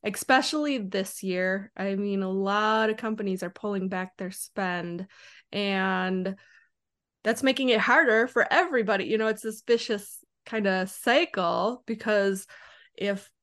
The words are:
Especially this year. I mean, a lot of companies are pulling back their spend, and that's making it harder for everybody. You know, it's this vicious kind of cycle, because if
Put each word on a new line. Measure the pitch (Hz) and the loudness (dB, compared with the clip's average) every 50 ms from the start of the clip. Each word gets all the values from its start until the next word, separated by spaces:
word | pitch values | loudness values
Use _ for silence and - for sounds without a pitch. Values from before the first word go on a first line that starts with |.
| - | -4
Especially | 208 196 - - - 269 262 254 - - 302 294 294 277 254 | -6 -6 -6 2 4 4 4 4 2 -2 -2 0 0 -2 -2
this | 202 185 190 196 190 190 - - - | -4 -4 -2 -2 -4 -4 -6 -8 -4
year. | 190 180 180 180 185 190 196 196 226 _ | -4 -2 0 0 0 -2 -2 -4 -10 _
I | - 190 196 196 | -6 -4 -4 -2
mean, | 196 202 202 196 196 | -2 -2 -2 -2 -2
a | 190 190 | -2 -2
lot | 190 196 196 196 202 208 214 214 220 220 220 214 | -2 -2 0 0 0 2 2 2 2 2 2 2
of | 220 220 | 0 -2
companies | - 220 220 208 208 202 190 185 - | -4 -4 -4 -2 -2 -2 -2 -2 -4
are | 175 | -8
pulling | - - - 208 202 196 190 185 | -10 -6 -6 -4 -2 -2 -2 -2
back | 190 185 185 190 _ | -4 -4 -6 -6 _
their | - 196 180 | -10 -10 -8
spend, | 190 - - - _ - 196 185 180 175 170 175 170 170 185 190 - - - - - - _ _ | -8 -10 -14 -10 _ -4 -2 -2 -2 -4 -4 -6 -6 -8 -10 -12 -14 -20 -20 -20 -20 -20 _ _
and | - 202 202 202 196 190 190 190 185 185 185 185 190 185 185 190 190 - _ _ _ - _ _ _ _ _ _ _ _ _ _ _ _ _ | -6 -4 -2 0 0 0 0 0 0 0 0 0 0 -2 -2 -4 -6 -8 _ _ _ -20 _ _ _ _ _ _ _ _ _ _ _ _ _
that's | 208 233 226 262 | -2 -2 2 2
making | 262 247 - 269 254 | 0 0 2 2 2
it | 240 214 | 4 4
harder | 190 208 240 302 330 254 220 220 233 262 | 4 6 6 6 6 6 6 4 4 2
for | - 226 - - | 2 0 2 4
everybody. | - 302 370 349 311 247 220 190 214 196 185 | 4 4 4 4 2 0 2 2 0 0 0
You | - 220 214 | 0 0 0
know, | 220 220 | 0 0
it's | 220 214 | -2 -2
this | - 220 220 - _ - | -6 -10 -10 -10 _ 0
vicious | 240 233 - - 233 202 196 - - - - _ _ _ _ | 0 2 2 -2 -6 -6 -6 -12 -18 -20 -20 _ _ _ _
kind | - - 220 208 196 | -6 -4 0 0 2
of | 190 185 185 196 | 0 0 -2 -4
cycle, | - - - 214 240 285 349 - - 202 180 170 175 180 180 214 247 247 _ - | -8 -4 0 2 4 4 2 2 -2 -2 -2 0 0 0 0 0 -2 -4 _ -8
because | 226 220 - 214 214 208 196 196 196 190 - _ - - - - - - - _ _ | -8 -6 -2 0 2 4 4 2 0 -2 -6 _ -20 -20 -20 -20 -20 -20 -20 _ _
if | - - 202 202 196 - - _ _ | -6 -4 -4 -4 -4 -8 -16 _ _